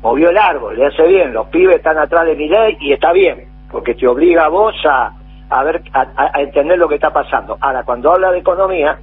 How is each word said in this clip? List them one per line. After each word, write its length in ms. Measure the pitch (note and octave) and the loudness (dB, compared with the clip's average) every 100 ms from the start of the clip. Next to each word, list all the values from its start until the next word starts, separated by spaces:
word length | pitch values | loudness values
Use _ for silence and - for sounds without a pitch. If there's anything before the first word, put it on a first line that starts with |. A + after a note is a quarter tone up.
Movió 280 | A2+ C3 E3+ | 0 2 2
el 60 | F#3 | 2
árbol, 400 | G3+ D3 A2 A2 | 0 -2 -8 -2
le 100 | C#3 | -2
hace 200 | - D#3+ | 2 4
bien. 260 | F#3+ D3+ | 4 2
Los 140 | A2 - | -4 -4
pibes 300 | E3 F#3 E3 | 0 2 2
están 200 | D#3+ D#3+ | 2 -2
atrás 300 | D3 E3+ E3 | 0 0 0
de 80 | |
Milei 420 | D3 D3+ G3 A3 - | -2 0 2 0 -2
y 120 | D3 | -2
está 200 | C3+ E3 | 0 2
bien, 320 | F3+ F3+ C3+ - - - | 2 2 -2 -16 -20 -12
porque 240 | A#2 - | -10 -8
te 120 | A2+ B2 | -2 -2
obliga 400 | B2 E3+ E3+ D#3 | 2 2 4 2
a 20 | |
vos 260 | F3 G#3+ - D#3 | 2 0 0 0
a, 260 | C3 A2 - - - - | 0 -2 -8 -20 -20 -6
a 160 | B2+ | -4
ver, 180 | C#3+ E3 - | -2 -4 -4
a, 80 | C3+ | -4
a, 300 | C3 - C#3+ | -4 -2 -2
a 80 | C#3+ | -2
entender 360 | C#3+ - D3 F3+ | -2 -2 0 2
lo 100 | E3 | 2
que 80 | D3 | 0
está 160 | - | -2
pasando. 440 | D3+ C#3 B2+ - G#2+ | -2 -4 -6 -6 -6
Ahora, 220 | C#3 C3 | -4 -4
cuando 280 | A#2+ B2 C3+ | -6 -2 0
habla 200 | F3+ F#3 | 2 0
de 60 | F3+ | 0
economía 600 | E3+ F3+ F#3+ F#3 D3 D#3 | -2 -2 -2 0 -2 -4